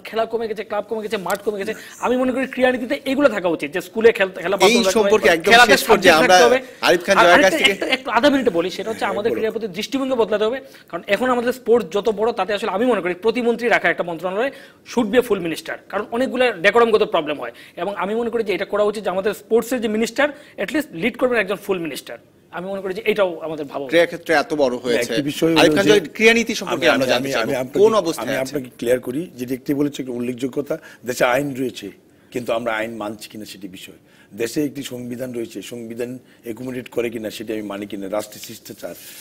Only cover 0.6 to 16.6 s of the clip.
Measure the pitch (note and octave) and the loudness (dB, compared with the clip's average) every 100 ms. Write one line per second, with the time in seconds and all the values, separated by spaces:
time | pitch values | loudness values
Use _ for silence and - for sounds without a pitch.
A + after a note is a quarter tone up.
0.6 | G3+ G#3 G3+ A3 G#3 G#3+ F3 G3+ A3 G#3 | -6 -6 -4 -6 -6 -4 -4 -4 -4 -4
1.6 | G#3 G#3 - - G3 B3+ B3+ B3+ C4 B3 | -6 -8 -12 -4 0 0 0 -2 -4 0
2.6 | B3+ B3+ A#3+ C#4+ C4 C4+ C#4+ G3+ F3 D3 | 0 0 -2 -4 -2 2 2 2 -2 -4
3.6 | C#3+ F3+ - - A3+ - F#3+ F#3 E3+ G3 | -4 -8 -8 2 4 4 -2 -4 -4 2
4.6 | F#3+ A#3 - A3+ G3+ G#3+ F#3+ E3 G3+ A#3 | 4 4 2 2 2 4 4 4 6 6
5.6 | A#3 F#3 - G3 F#3 D#3 D#3 F3+ E3 B3+ | 8 6 4 4 6 6 8 8 8 4
6.6 | - - C3 F3 G3 F#3+ F3 F3+ F#3+ D4+ | -2 0 2 2 4 4 8 8 6 4
7.6 | - G3 - C4 C4 A3 C#4+ C4+ A#3 E3+ | 2 0 -2 -4 0 2 4 4 2 0
8.6 | F3 - G3 A3+ A3 F#3+ G#3+ - A3 A3+ | -2 -4 -6 -4 -4 -2 -2 -2 -2 -4
9.6 | G#3+ F3 G#3 C4+ C4 B3 G3+ G#3 G#3+ C4 | -6 -8 -4 -4 0 0 0 0 0 -4
10.6 | - - - F3 - G3+ B3+ B3 A#3+ B3 | -10 -20 -12 -10 -2 0 2 0 0 -2
11.6 | - A#3+ F3 G3+ G#3+ G3 A3+ G#3+ F#3+ G3+ | 2 2 2 -2 -2 0 0 0 -2 -2
12.6 | G#3+ F#3+ B3+ G#3 F3 F3 A3+ A3+ A#3 A3+ | -2 0 0 0 -2 -2 -2 0 0 0
13.6 | A#3 F3 F3+ D#3+ F3 D#3+ F3+ G3 C4+ - | 2 2 2 0 -4 -6 -4 -2 -4 -6
14.6 | - _ - A#3 G#3+ A#3+ A#3+ G3 E3+ D3+ | -18 _ -6 -2 0 2 2 0 -2 -6
15.6 | - A#2+ - G3 G#3 A#3 C4 B3+ B3+ F#3 | -10 -12 -8 -8 -4 -4 -2 0 0 2